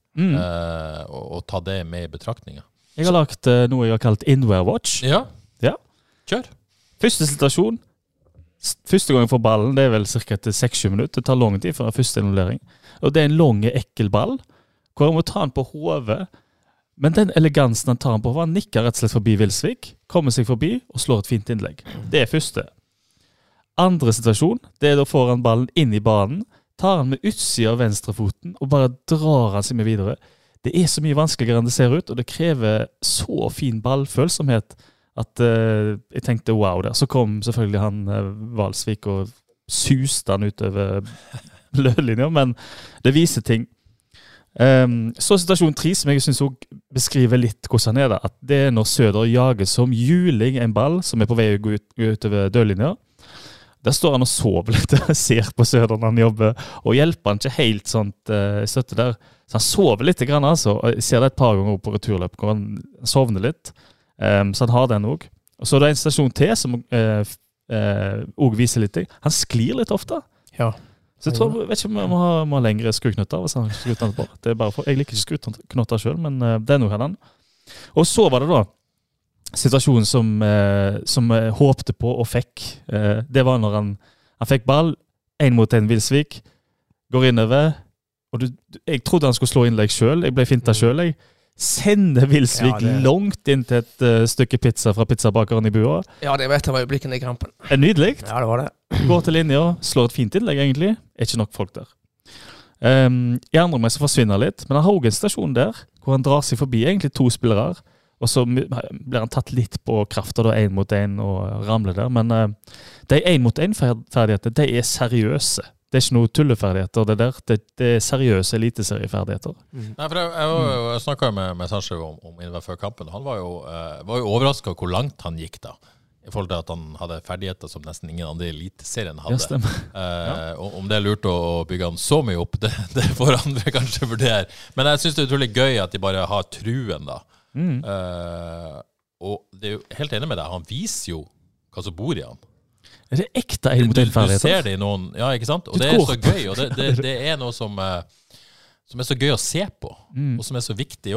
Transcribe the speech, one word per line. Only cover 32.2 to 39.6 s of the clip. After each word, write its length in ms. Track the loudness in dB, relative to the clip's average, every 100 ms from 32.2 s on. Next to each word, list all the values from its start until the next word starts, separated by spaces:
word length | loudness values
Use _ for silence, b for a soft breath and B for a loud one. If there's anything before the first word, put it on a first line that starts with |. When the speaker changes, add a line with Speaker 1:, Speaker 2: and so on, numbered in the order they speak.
Speaker 1:
det 60 | -8
krever 580 | -4 -2 0 0 0 -4 _
så 480 | -4 -2 -4 -4 -4
fin 320 | -4 -4 -4
ballfølsomhet 960 | -2 -2 -2 -2 0 0 0 0 -2 -14 b b b -10
at, 240 | -8 0
eh, 560 | 2 2 2 0 -2 -4 -8
jeg 100 | -8
tenkte, 280 | -4 -4 0
"Wow", 300 | 0 2 0
der. 100 | -2
Så 160 | 0 0
kom 320 | 2 0 -2
selvfølgelig 380 | -4 -2 0 0
han, 220 | -2 -2 -4
eh, 200 | -4 -4 -8 -8 -4
Valsvik 500 | -4 -4 -6 -6 -4
og 220 | -4 -6 -12 _ _